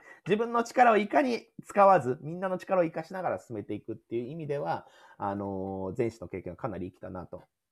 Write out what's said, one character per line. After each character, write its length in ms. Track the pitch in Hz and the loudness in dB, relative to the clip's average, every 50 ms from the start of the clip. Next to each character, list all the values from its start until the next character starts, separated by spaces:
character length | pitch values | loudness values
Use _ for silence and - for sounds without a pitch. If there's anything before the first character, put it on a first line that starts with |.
| - - - - - | -12 -20 -20 -10 0
自 100 | 156 196 | 0 0
分 160 | 208 233 233 233 | 0 0 0 0
の 100 | 240 233 | 0 0
力 300 | - - 254 247 240 220 | 0 4 6 6 8 8
を 60 | 208 | 6
い 100 | 214 208 | 4 2
か 140 | - 285 294 | 2 2 2
に 240 | 254 233 208 - _ _ - - | 2 0 -4 -6 _ _ -20 -14
使 220 | - - 208 196 | -4 4 6 8
わ 140 | 196 190 170 | 8 8 8
ず、 180 | 120 123 123 151 | 6 2 -2 -4
み 140 | 135 147 170 | -4 -10 -8
ん 60 | 180 | -4
な 100 | 196 190 | -4 -4
の 80 | 185 180 | -4 -4
力 240 | - - 190 185 175 | -4 0 2 2 2
を 20 | |
生 100 | 160 - | 2 0
か 80 | 170 160 | -6 -10
し 100 | - 185 | -8 -8
な 80 | 185 175 | -6 -4
が 80 | 143 | -4
ら 80 | 104 - | -4 -4
進 180 | - - 120 | -6 -8 -10
め 60 | 104 101 | -8 -6
て 100 | - 107 | -6 -8
い 80 | 104 | -8
く 140 | - - 107 | -8 -10 -12
っ 20 | |
て 200 | - _ - 113 | -12 _ -6 -6
い 100 | 117 123 | -6 -6
う 40 | 117 | -6
意 40 | 156 | -8
味 120 | 170 156 | -10 -6
で 120 | 139 143 143 | -6 -4 -4
は、 280 | 160 170 147 104 - - - - - - - | -2 -4 -4 -6 -6 -12 -20 -20 -20 -20 -14
あ 180 | - 101 101 98 | -8 -6 -6 -4
の、 600 | 101 101 98 98 95 95 95 95 95 95 95 92 | -4 -4 -6 -6 -6 -6 -6 -6 -6 -6 -6 -2
前 140 | - 123 113 | -2 -2 -2
職 120 | 113 - - | -2 -8 -14
の 60 | - | -10
経 140 | - 92 - | -10 -10 -10
験 80 | 90 | -10
は 60 | 87 - | -12 -8
か 100 | - 120 | -8 -8
な 80 | 95 | -8
り 140 | 90 90 92 | -6 -8 -10
生 80 | - - | -12 -12
き 20 | |
た 80 | - 92 | -14 -12
な 160 | 92 90 85 | -12 -12 -12
と 200 | - - 87 - _ _ _ _ _ | -12 -14 -16 -18 _ _ _ _ _